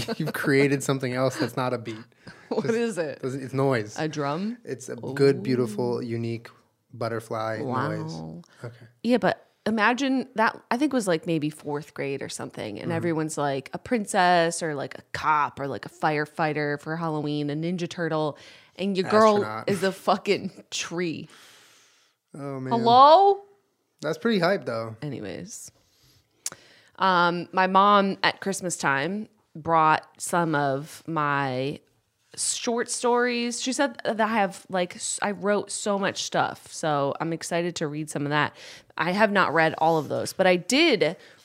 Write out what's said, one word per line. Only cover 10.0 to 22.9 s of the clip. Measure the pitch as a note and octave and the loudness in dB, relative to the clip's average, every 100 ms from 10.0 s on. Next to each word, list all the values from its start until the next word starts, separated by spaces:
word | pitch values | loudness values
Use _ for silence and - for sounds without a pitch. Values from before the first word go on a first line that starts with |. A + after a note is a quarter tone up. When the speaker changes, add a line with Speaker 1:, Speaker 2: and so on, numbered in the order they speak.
| C#4 C4 - - | 0 0 -2 0
Speaker 2:
that, | A3+ - - | 0 -2 -4
I | A#3+ | 0
think | D4 | 0
it | B3+ | 0
was, | F#3+ | 0
like, | E3 F3 | 0 0
maybe | D#3+ D3 | -2 -2
fourth | - D3 D3 D#3 - | -6 -8 -8 -8 -8
grade | C#3 C3+ | -6 -6
or | - | -8
something, | - B2+ - G#2+ G2+ | -10 -12 -10 -10 -8
and | - | -4
Speaker 1:
Mm-hmm. | E3 | -2
Speaker 2:
everyone's, | E3+ D#3+ D#3 D#3 | -2 -2 -2 -2
like, | C#3+ C3+ - | -2 -2 -6
a | - | -12
princess | - B3 G3+ G#3 F3+ F3 E3 E3 | -2 -2 0 2 6 6 4 0
or, | E3 C#3+ | -4 -4
like, | C3+ - | -8 -12
a | - | -12
cop | - D3+ D#3 C3 - | -4 0 2 0 -4
or, | C#3 | -6
like, | A2 - | -6 -10
a | |
firefighter | - E3 D3+ D3+ - D#3+ D3 D3 D3 | -4 0 0 -2 -2 -2 0 -2 -4
for | D#3+ E3 | -6 -6
Halloween, | E3 D3+ D3 D3 D3 | -4 -2 -2 -2 -2
a | D3 | -4
Ninja | E3 F3+ E3+ | -4 -4 -6
Turtle, | - D#3+ D#3 D3+ C#3+ - - _ - | -4 -2 0 -2 -4 -14 -20 _ -6
and | G3 F#3 | -2 -2
your | F3+ | 2
girl | G#3+ A3 G#3 | 6 6 6
Speaker 1:
Astronaut. | C#3 G#2+ - | 0 -4 -2
Speaker 2:
is | G3 | 0
a | F#3+ | 0
fucking | F3+ - F#3 - F3+ F#3 - - | 0 0 0 0 -2 -4 -12 -12
tree. | - - E3+ F3 C#3+ - - - - _ _ _ _ _ _ _ | -10 -6 -4 -4 -6 -12 -20 -20 -20 _ _ _ _ _ _ _
Speaker 1:
Oh, | - C#3 C3+ | -14 -10 -8
man. | C3 | -2
Speaker 2:
Hello? | A#3 A#3 | 0 6